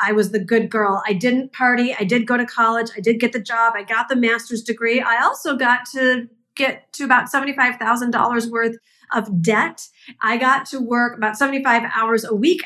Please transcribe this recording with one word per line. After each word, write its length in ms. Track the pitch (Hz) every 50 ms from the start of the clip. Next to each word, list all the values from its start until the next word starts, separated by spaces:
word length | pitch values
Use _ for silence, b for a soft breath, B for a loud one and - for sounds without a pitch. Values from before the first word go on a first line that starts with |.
I 120 | 202 208 214
was 180 | 214 208 208
the 80 | 220 202
good 300 | 180 - 233 226 - 233
girl. 340 | - 220 208 202 190 196 -
I 60 | 214
didn't 400 | 202 175 247 247 247 262 262 262
party. 420 | - - 254 247 247 240 247 254 - -
I 60 | 214
did 200 | 180 240 240 226
go 120 | 247 254
to 80 | 240 240
college. 420 | 240 - 240 226 226 226 233 226 226 -
I 60 | 214
did 180 | 185 226 233 233
get 140 | 240 240 254
the 80 | 233
job. 320 | 196 - 233 226 233 233 220
I 80 | 208 202
got 240 | 214 220 226 233
the 80 | - 269
master's 480 | 240 240 226 233 226 226 - 240 214 -
degree. 380 | 240 226 - 233 226 240 262
I 200 | - 233 226 240
also 360 | 277 370 - - - 320 277
got 240 | 247 262 240 247 247 254 - -
to 340 | 269 262 254 254 240 233 - _ _ _ _ -
get 360 | - 269 262 269 - _ _ -
to 100 | - 277
about 260 | 254 254 240 233 -
seventy-five 460 | - 277 269 277 277 277 254 247 240
thousand 360 | - 226 220 240 240 247 240
dollars 380 | 226 226 - 240 240 233 220 233
worth 280 | 233 233 233 226 233 - b b b b b b -
of 280 | 226 202 208 190 170
debt. 460 | 165 220 214 220 277 330 - - - - B B B B B B
I 160 | - 220 240
got 280 | 240 254 254 269 269 269
to 120 | - 285 262
work 360 | 240 233 240 240 240 240 240
about 220 | 226 214 214 220
seventy-five 460 | - 277 269 277 269 269 254 233 233 233 233 -
hours 300 | 220 226 226 226 220 226
a 100 | - 220
week 280 | 196 240 330 370 359 -